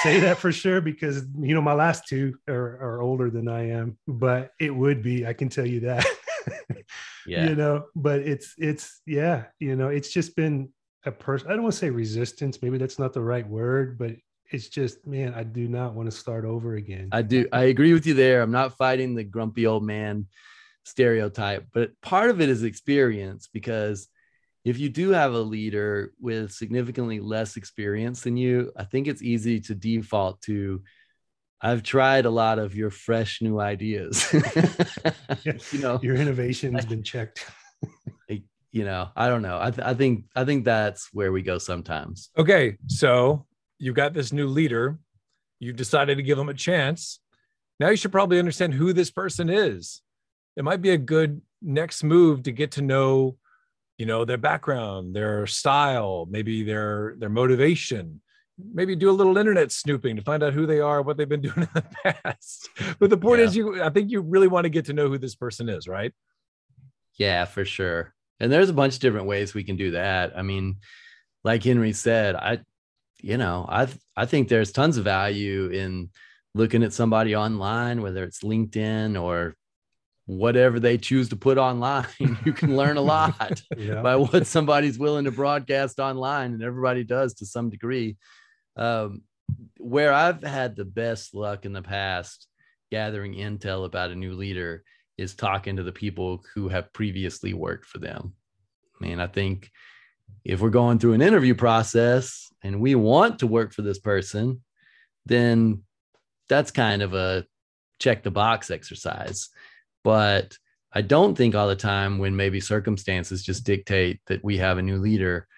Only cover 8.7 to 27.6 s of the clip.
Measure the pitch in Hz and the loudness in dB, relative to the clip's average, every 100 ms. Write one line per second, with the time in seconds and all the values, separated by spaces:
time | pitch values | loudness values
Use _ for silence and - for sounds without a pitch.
8.7 | 147 - - - 143 160 151 113 _ 143 | -4 -10 -18 -6 -2 0 -2 -6 _ -4
9.7 | 131 131 143 139 180 165 - 156 143 135 | -2 -2 -2 -4 -4 -4 -2 0 -2 -6
10.7 | _ _ _ - 107 - 135 156 214 226 | _ _ _ -12 -10 -6 -6 -4 -2 -2
11.7 | - 170 120 110 110 120 - 139 - 123 | -2 -2 -2 -4 -4 -6 -4 -8 -4 -4
12.7 | 131 131 - 131 131 117 123 107 107 120 | -2 -4 -4 -4 -2 -2 -4 -4 -4 0
13.7 | 131 131 120 117 113 _ _ _ 131 - | 0 -2 -4 -8 -8 _ _ _ -12 -10
14.7 | - 127 - - 139 131 117 113 117 120 | -6 -6 -6 -10 -6 -6 -6 -10 -6 -6
15.7 | 120 123 113 113 107 - 117 110 117 117 | -4 -6 -6 -8 -8 -10 -8 -6 -6 -6
16.7 | 107 101 95 95 110 110 127 120 127 131 | -8 -10 -12 -4 -2 2 2 2 4 4
17.7 | 135 156 165 156 135 131 127 113 123 131 | 6 6 6 4 6 6 6 4 2 0
18.7 | - 131 131 131 120 104 110 110 113 113 | 0 0 2 0 -4 -6 -6 -4 0 2
19.7 | 110 107 107 107 104 101 _ - - _ | 2 -2 -4 -4 -6 -8 _ -20 -20 _
20.7 | _ - - 123 113 104 104 101 98 - | _ -12 2 4 4 0 -4 -4 -4 -4
21.7 | 117 113 _ - 185 233 196 147 120 113 | -2 -2 _ 0 2 4 4 2 2 -2
22.7 | 98 - 143 127 104 95 101 - 113 120 | -6 0 2 2 0 -8 -14 -14 -12 -6
23.7 | 113 107 104 - _ _ _ _ _ 120 | -4 -4 -6 -12 _ _ _ _ _ -4
24.7 | 123 143 139 185 185 139 117 110 110 107 | -2 -4 -2 2 4 2 0 -4 -4 -4
25.7 | 104 104 101 101 _ 123 113 107 - 110 | -2 -2 -4 -6 _ -6 -6 -6 -10 -6
26.7 | 120 120 117 117 110 104 107 110 - | -4 -4 -4 -6 -6 -6 -6 -6 -8